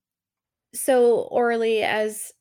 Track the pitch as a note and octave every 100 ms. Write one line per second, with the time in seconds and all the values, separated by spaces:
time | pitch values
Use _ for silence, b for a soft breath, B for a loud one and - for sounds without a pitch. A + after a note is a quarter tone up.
0 | _ _ _ _ _ _ _ - - B3+
1 | A#3+ G#3+ - - A#3+ A#3 A3+ A3 G#3 G#3+
2 | G#3+ G#3+ - -